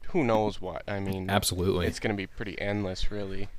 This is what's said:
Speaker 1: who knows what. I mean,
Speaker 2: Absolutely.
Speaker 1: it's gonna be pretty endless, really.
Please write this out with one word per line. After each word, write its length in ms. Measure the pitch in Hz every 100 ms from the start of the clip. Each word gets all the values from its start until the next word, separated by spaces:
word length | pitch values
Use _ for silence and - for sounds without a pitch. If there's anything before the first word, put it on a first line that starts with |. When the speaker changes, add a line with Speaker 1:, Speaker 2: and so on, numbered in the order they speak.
| -
Speaker 1:
who 140 | -
knows 380 | 123 110 107 101
what. 220 | 92 - -
I 120 | 101
mean, 300 | 98 98 95
Speaker 2:
Absolutely. 580 | 101 - 87 90 87 87
Speaker 1:
it's 120 | -
gonna 140 | 117 101
be 120 | 95
pretty 320 | - 107 82
endless, 520 | 101 104 95 92 -
really. 360 | 104 98 104 101